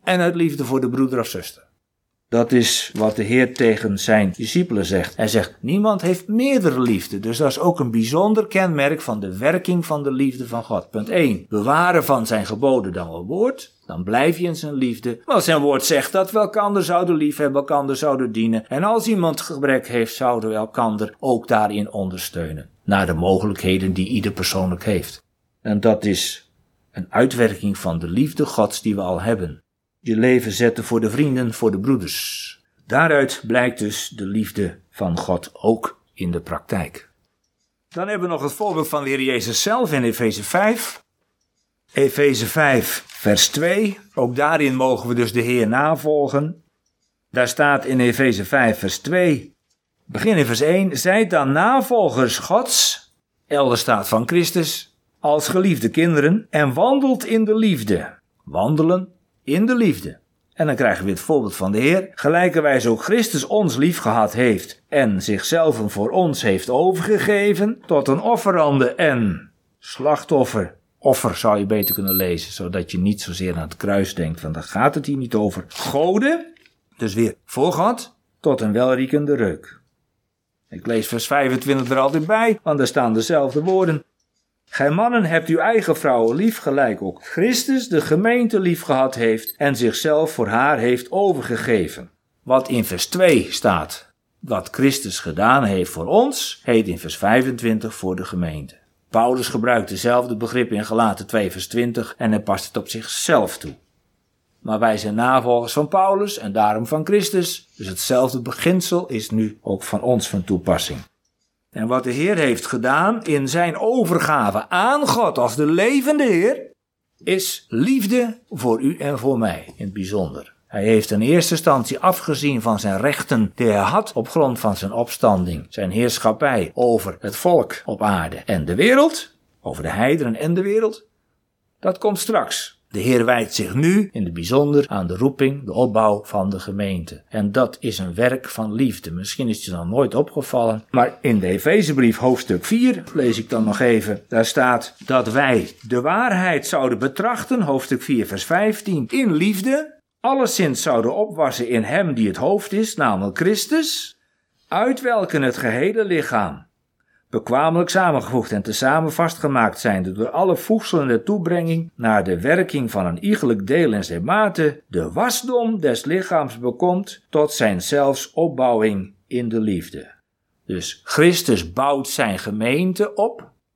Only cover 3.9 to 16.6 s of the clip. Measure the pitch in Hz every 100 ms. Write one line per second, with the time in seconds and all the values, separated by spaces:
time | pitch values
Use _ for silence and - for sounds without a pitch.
3.9 | 98 - 107 101 87 110 - - 104 87
4.9 | 95 87 - 110 110 95 - 120 190 214
5.9 | 202 170 180 - 220 269 262 185 127 123
6.9 | 101 - 101 110 117 147 - 175 175 127
7.9 | 113 113 156 202 220 214 190 185 151 139
8.9 | 151 - 107 98 92 135 180 180 180 165
9.9 | 151 143 131 135 127 117 117 117 104 -
10.9 | 110 107 185 147 95 - 107 107 151 175
11.9 | 170 143 135 113 110 95 110 139 131 95
12.9 | 90 85 82 92 165 240 262 - _ -
13.9 | 85 90 117 151 170 175 165 151 143 127
14.9 | 113 123 117 - 233 - 160 143 135 -
15.9 | 151 131 190 190 214 208 214